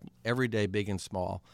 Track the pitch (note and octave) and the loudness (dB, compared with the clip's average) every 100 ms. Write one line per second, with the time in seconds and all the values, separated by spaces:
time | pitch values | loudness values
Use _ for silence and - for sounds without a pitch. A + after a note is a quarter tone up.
0 | - - A2+ B2 B2+ G#2+ G2+ G#2 G2+ F#2+ | -10 -6 0 2 2 2 2 2 0 -2
1 | - F#2+ F2+ F#2 - | -4 -4 -2 -4 -10